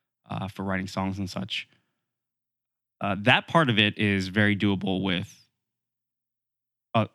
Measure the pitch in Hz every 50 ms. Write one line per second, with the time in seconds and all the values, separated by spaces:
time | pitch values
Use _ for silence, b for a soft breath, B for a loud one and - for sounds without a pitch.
0 | _ _ _ _ _ - 98 104 - 98 - - 98 98 95 92 92 92 - 98
1 | 95 95 95 98 98 90 - 95 95 - - - - _ _ _ _ _ _ _
2 | _ _ _ _ _ _ _ _ _ _ _ _ _ _ _ _ _ _ _ -
3 | 101 101 98 98 101 127 139 196 - - - 165 160 123 110 104 107 104 104 -
4 | 107 101 101 98 95 92 90 107 104 104 104 95 104 101 98 92 - 95 92 95
5 | 95 95 90 90 104 - - _ _ _ _ _ _ _ _ _ _ _ _ _
6 | _ _ _ _ _ _ _ _ _ _ _ _ _ _ _ _ _ _ - 113
7 | 107 110